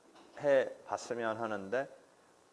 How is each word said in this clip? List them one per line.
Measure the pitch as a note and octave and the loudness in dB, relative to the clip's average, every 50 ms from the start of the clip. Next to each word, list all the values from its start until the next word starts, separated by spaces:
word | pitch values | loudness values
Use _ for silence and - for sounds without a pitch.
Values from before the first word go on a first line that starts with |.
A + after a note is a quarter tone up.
| - - - - - - - - | -20 -20 -20 -20 -20 -20 -14 -4
해봤으면 | C#3+ C#3+ C#3 C3 A#2 - - - - - G#2 G#2 - - A#2+ A#2+ A#2 A2+ A2 | 2 4 6 6 4 2 -2 -12 -8 -6 -6 -6 -4 -4 -4 -2 0 -2 0
하는데 | A2 A#2 A2 G#2+ G2+ F#2+ G2 A2 C3 C#3 C#3 - - - - - _ - - - _ - _ | 0 -2 -2 -2 -4 -4 -2 -2 -2 -2 -2 -8 -20 -20 -20 -20 _ -20 -20 -20 _ -20 _